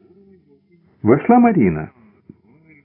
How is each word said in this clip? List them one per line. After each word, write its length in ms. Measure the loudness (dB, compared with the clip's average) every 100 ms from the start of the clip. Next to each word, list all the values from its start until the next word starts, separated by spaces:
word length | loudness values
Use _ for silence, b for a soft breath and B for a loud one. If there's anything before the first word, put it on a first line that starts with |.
| _ _ _ _ _ _ _ _ _ _ -2
Вошла 320 | 0 2 2
Марина. 540 | 2 0 -2 -4 -10 _ _ _ _ _ _ _ _ _